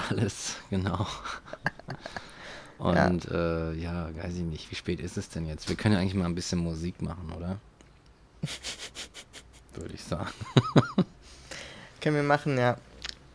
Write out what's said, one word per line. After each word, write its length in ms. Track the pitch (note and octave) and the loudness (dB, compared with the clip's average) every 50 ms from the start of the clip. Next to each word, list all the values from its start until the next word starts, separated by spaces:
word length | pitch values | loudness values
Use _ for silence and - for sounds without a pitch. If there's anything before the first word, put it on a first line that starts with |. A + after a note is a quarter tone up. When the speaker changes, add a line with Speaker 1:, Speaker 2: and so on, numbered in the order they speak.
| - - | 0 0
Speaker 1:
alles, 440 | - - A2+ G2 - - - - - - - - | 2 2 2 0 0 -2 -6 -8 -8 -8 -4 -2
genau. 380 | G2+ F#2+ F#2 G2 F2 - F#2+ - | 0 2 2 2 2 0 0 -2
Speaker 2:
<laughs> 1700 | - - - - - - - - - - - - - - - - - - - - - - - - - - - - - - - - - | -4 -6 -8 -8 -10 -10 -10 -12 -8 -6 -4 -4 -6 -6 -10 -10 -10 -10 -10 -10 -10 -10 -12 -14 -16 -16 -14 -14 -14 -14 -14 -14 -8
Speaker 1:
Und, 480 | - - F#2 F2 D#2 C#2 - F2+ E2 - | -2 2 4 6 6 6 6 4 2 0
Speaker 2:
Ja. 60 | - | 0
Speaker 1:
äh, 420 | E2 E2+ E2+ E2 E2 E2 E2 E2 D#2+ | 0 2 2 2 2 0 0 -2 -2
ja, 360 | D#2+ E2+ E2+ E2+ F2 E2 D#2+ D#2+ | -2 -2 -2 -2 -2 -4 -4 -6
weiß 200 | D#2+ E2 F2+ F2 | -6 -6 -4 -4
ich 80 | F2+ E2+ | -2 -2
nicht, 280 | E2 D#2 D2 - - | -4 -4 -6 -8 -8
wie 40 | - | -10
spät 260 | - - - F2 D#2+ | -6 -4 -2 -2 -2
ist 160 | - E2+ - | -4 -4 -4
es 100 | G#2 G2 | -6 -6
denn 180 | - - E2+ E2 | -6 -4 -4 -4
jetzt? 200 | D#2 D#2 D#2 - | -4 -6 -4 -4
Wir 80 | - F2 | -4 -2
können 200 | - - G#2+ G#2 | 2 4 4 4
ja 40 | F2+ | 4
eigentlich 140 | F#2 G2 F#2+ | 4 2 2
mal 120 | G2+ F2 | 2 2
ein 100 | F2 E2+ | 2 0
bisschen 240 | F2 F2 - F#2+ F2 | -2 -2 0 0 0
Musik 420 | E2+ E2+ D#2+ D#2 E2 F2+ F#2 - | 0 0 -2 -2 -4 -4 -4 -4
machen, 320 | E2 D#2+ E2 F2+ E2+ D#2+ E2+ | -4 -4 -4 -6 -8 -8 -8
oder? 220 | E2+ E2+ F2+ F#2+ G#2 - - - - - - - - - - - - - - - - | -6 -4 -4 -4 -6 -8 -14 -20 -20 -20 -20 -20 -20 -20 -20 -20 -20 -20 -20 -12 -8
Speaker 2:
<laughs> 1300 | - - - - - - - - - - - - - - - - - - - - - - - - - - - | -6 -6 -6 -6 -8 -10 -10 -10 -10 -12 -10 -12 -12 -12 -12 -16 -18 -16 -18 -18 -18 -20 -20 -20 -20 -16 -12
Speaker 1:
Würde 200 | - E2 - - | -10 -10 -10 -10
ich 80 | - - | -10 -6
sagen. 260 | - - - F#2+ - - - - - - | -4 -4 -2 -2 -4 -6 -8 -6 2 4
<laughs> 500 | B2+ - - - - - - - - - - - - - - - - - - - - - - - - - - - - | 4 6 8 8 8 8 8 6 0 0 0 -2 -16 -20 -20 -20 -18 -16 -14 -12 -12 -12 -12 -14 -16 -18 -18 -8 -2
Speaker 2:
Können 140 | - D3+ D3+ | 2 2 4
wir 80 | D3 D3 | 4 6
machen, 340 | C#3+ C#3+ D3 - D3+ C#3 | 6 4 4 4 4 4
ja. 200 | B2+ B2 B2 A#2+ - - - - - - - - - - - - | 6 6 6 4 2 -2 -14 -16 -12 -10 -10 -10 -12 -16 -8 -2